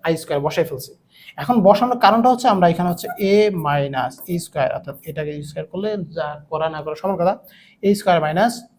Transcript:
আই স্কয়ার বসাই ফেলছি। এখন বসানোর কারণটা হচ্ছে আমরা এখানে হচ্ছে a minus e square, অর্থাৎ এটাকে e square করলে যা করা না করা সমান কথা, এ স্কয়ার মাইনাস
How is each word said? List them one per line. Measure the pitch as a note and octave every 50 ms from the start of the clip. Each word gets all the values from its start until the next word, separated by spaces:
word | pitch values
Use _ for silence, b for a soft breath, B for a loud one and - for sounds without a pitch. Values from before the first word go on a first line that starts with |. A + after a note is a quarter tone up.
| _ E3
আই | E3 D#3+
স্কয়ার | - - D#3+ C#3+ C#3+
বসাই | D3 - - E3 B2
ফেলছি। | C#3 B2+ - - - _ _ B B B B B B B
এখন | C#3+ C#3+ B3 A#3 F#3 G3
বসানোর | G#3 G#3+ B3 B3 B3 A#3+ A#3
কারণটা | G3 G#3 A3+ A#3 B3+ B3+
হচ্ছে | B3 B3 C4 G#3
আমরা | F#3+ F#3 F3 E3+
এখানে | E3+ F3+ F3+
হচ্ছে | F3 E3+ - - - - G#3 G3
a | G3 G#3 G#3+ G#3+ G3 F3 D#3 D3
minus | C#3+ D3 C#3 C#3 C#3 C3 B2 B2+ C3+ - - - F3
e | F3 E3
square, | - _ D3+ C3+ - - B2+
অর্থাৎ | - - C#3 - - E3
এটাকে | D3 D3+ D3+ D3+ D3 D3
e | D3 D3
square | - D#3+ D#3 -
করলে | - F3+ G3 G#3+ G#3+ G3+ F3+ D3 D#3 E3
যা | D#3 D3 D3+ D3+ - _
করা | D#3+ D#3 D#3+ D#3+ D#3
না | D#3 C#3+
করা | D3+ D3+ D#3
সমান | - F#3+ G3 E3+
কথা, | E3+ F3+ G3+ - _ b b b b b b b - G3+
এ | G#3 G3+
স্কয়ার | - G3 F3+ E3 D#3+
মাইনাস | D3+ D#3 F3 G#3 A#3+ A#3+ - - - _